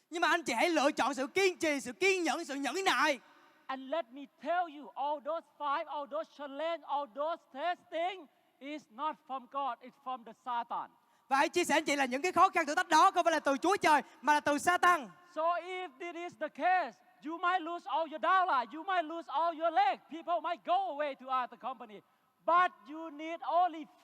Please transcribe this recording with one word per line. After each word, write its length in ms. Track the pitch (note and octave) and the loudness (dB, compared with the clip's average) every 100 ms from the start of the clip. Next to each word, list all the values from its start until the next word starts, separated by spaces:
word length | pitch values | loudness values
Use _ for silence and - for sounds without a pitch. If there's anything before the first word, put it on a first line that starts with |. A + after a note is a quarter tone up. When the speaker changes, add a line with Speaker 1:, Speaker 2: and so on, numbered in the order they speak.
| _ | _
Speaker 1:
Nhưng 100 | E4+ | -2
mà 80 | E4 | 2
anh 140 | E4+ | 2
chị 100 | C#4 | 0
hãy 180 | A3+ E4 | 0 2
lựa 220 | D#4 C4+ | 4 2
chọn 220 | D4+ A#3+ | 2 0
sự 120 | C4 C4+ | 0 -2
kiên 320 | F#4 F#4+ F4 | 2 2 2
trì, 220 | D#4+ C#4+ | 0 0
sự 120 | A#3 | -4
kiên 300 | A#3+ F#4+ F#4+ | 0 2 2
nhẫn, 220 | D#4+ C#4 | 0 -2
sự 100 | D#4+ | -4
nhẫn 200 | C#4 C#4 E4 | -4 -4 0
nại. 360 | G4 B3+ D4+ B3 - _ _ _ - | 2 4 2 0 -6 _ _ _ -10
Speaker 2:
And 240 | C4+ C4 | -10 -6
let 140 | D#4 C#4 | -6 -6
me 140 | C4 C#4 _ | -12 -18 _
tell 260 | C#4 F4 E4+ D4 | -4 -2 -2 -8
you, 100 | A3+ | -16
all 260 | - C#4+ D4 | -6 -4 -4
those 220 | B3 E4 - _ | -4 -6 -8 _
fight, 260 | C#4+ C#4+ E4 | -4 -4 -4
all 200 | D#4 C#4+ | -8 -6
those 200 | D4 D#4 - | -8 -8 -12
challenge, 440 | C#4+ C#4 D#4+ E4 - | -12 -6 -6 -6 -6
all 200 | C#4+ C#4 | -6 -6
those 280 | G#3+ D4+ E4 _ | -6 -6 -6 _
testing 760 | C4 E4 E4+ _ E4 F4 F#4+ C#4 _ _ _ | -8 -6 -6 _ -4 -4 -6 -14 _ _ _
is 220 | C4+ D4+ - | -14 -14 -14
not 260 | A3 D4+ - - | -8 -8 -8 -10
from 180 | C4 B3 | -12 -8
God, 260 | C#4 C#4 A#3 | -6 -6 -6
it's 140 | B3 - | -12 -16
from 200 | - B3+ | -10 -10
the 80 | A#3 G#3+ | -12 -16
Satan. 460 | B3+ A#3+ A#3+ F#3 B2+ _ _ _ _ | -6 -6 -4 -6 -8 _ _ _ _
Speaker 1:
Và 80 | C#4 | 2
hãy 120 | D#4+ | 2
chia 160 | F4 | 2
sẻ 100 | E4+ | 2
anh 100 | D4 | 2
chị 120 | D4+ C#4+ | 2 0
là 80 | |
những 180 | C4+ B3+ | 0 0
cái 100 | F4+ | 0
khó 160 | E4+ F#4+ | 4 4
khăn 180 | F4 D4 | 4 0
thử 80 | |
thách 140 | D#4+ F4+ | -2 4
đó 220 | D#4 F#4 | 6 6
không 140 | F4+ | 6
phải 80 | E4 | 2
là 80 | D#4 | 2
từ 160 | C#4+ C#4 | 0 2
Chúa 180 | E4 G4+ | 2 4
Trời 260 | E4+ D4 - - | 6 4 2 -4
mà 120 | C4 | 2
là 60 | D4 | 2
từ 180 | D4 D4 | 4 2
Satan. 500 | F4 F4+ F4+ F4 A3 E3+ - | 2 4 6 4 0 -14 -12
Speaker 2:
So 80 | D#4+ E4 | -2 0
if 340 | F4 F4 F#4 F4+ B3+ | 0 -4 -8 -8 -10
this 140 | E4+ | -10
is 180 | E4+ F4 A3 | -8 -10 -8
the 80 | D4+ | -10
case, 500 | - E4+ F#4 C#4 F#3+ _ _ B3 | -2 0 2 0 -8 _ _ -12
you 120 | E4 | -4
might 240 | F4+ F#4 | 0 0
lose 220 | D#4 F4 G4 | -2 -8 -6
all 240 | D4+ D#4+ | -4 -4
your 120 | D#4 | -2
dollar, 460 | D#4+ F#4+ F4+ C4+ A#3 | 2 2 4 0 -2
you 80 | D4 | -8
might 200 | F#4+ F#4 | -2 -2
lose 240 | D4+ E4 E4 | -2 -8 -6
all 280 | C#4+ E4+ D#4 | -2 -2 0
your 140 | E4 | 0
leg. 240 | D#4+ G4+ C4 - | 2 2 0 -8
People 300 | D#4+ E4 E4+ | -14 -4 -4
might 220 | D#4 C#4+ G3 | -4 -6 0
go 80 | |
away 400 | F4+ F#4+ C#4+ D4 | 0 0 -4 -6
to 120 | C4+ B3+ C4 | -6 -6 -4
other 160 | B3 A3 | -4 -8
company. 400 | A3+ A#3+ A#3 G3 - _ _ _ - | -12 -10 -14 -18 -20 _ _ _ 2
But 260 | F4 F4+ - A3+ | 4 4 0 -14
you 180 | D#4 E4 | -14 -12
need 300 | D4 D#4+ E4 | -10 -10 -8
only 460 | A#3+ E4 F4+ D#4+ C#4 _ | 0 2 2 0 -12 _